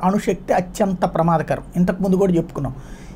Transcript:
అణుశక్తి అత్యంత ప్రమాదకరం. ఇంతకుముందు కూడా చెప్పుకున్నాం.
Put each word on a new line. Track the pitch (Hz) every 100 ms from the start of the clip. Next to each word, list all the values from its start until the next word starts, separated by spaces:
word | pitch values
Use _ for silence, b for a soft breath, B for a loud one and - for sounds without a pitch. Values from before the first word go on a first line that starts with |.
అణుశక్తి | 180 202 226 180 -
అత్యంత | 185 185 - 202 185 190
ప్రమాదకరం. | 170 165 165 151 139 - 175
ఇంతకుముందు | 180 185 190 185
కూడా | 196
చెప్పుకున్నాం. | 170 165 - 131 127 B B B